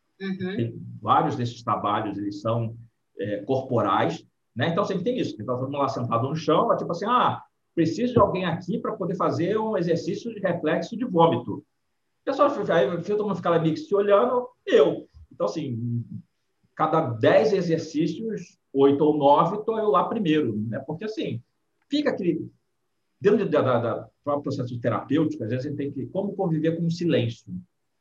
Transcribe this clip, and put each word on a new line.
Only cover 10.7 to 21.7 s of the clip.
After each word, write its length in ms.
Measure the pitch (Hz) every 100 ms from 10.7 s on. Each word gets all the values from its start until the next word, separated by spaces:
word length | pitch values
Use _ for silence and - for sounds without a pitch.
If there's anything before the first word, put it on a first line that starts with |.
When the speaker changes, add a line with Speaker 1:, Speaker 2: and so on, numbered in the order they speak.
| 175 - 214
Speaker 2:
de 80 | 247
vômito. 500 | 170 165 - - -
O 80 | - _ _ _ _ _ -
pessoal 240 | 285 285
fica, 260 | 208 175 170
aí 140 | 180 170
fica 140 | 202 208
todo 100 | 202
mundo 100 | 170
fica 120 | 180
lá 100 | 165
meio 140 | 160
que 60 | 156
se 140 | - 202
olhando, 520 | 202 202 - 247 247 _ -
eu. 420 | 226 170 156 - - -
Então, 140 | - 170
assim, 580 | 165 135 113 120 120 113 - - _ _ _ _ -
cada 260 | 147 160
dez 520 | 127 110 135 190 214
exercícios, 1040 | 190 170 156 - 294 320 170 226 185 - _ _
oito 300 | 135 139 143
ou 140 | 151 151
nove, 460 | 139 147 165 208 -
tô 120 | 220
eu 120 | 208
lá 140 | 180 -
primeiro, 500 | 226 170 156 127 104 113
né? 120 | -
Porque, 260 | - 160 214
assim, 360 | - 208 120 _ _ _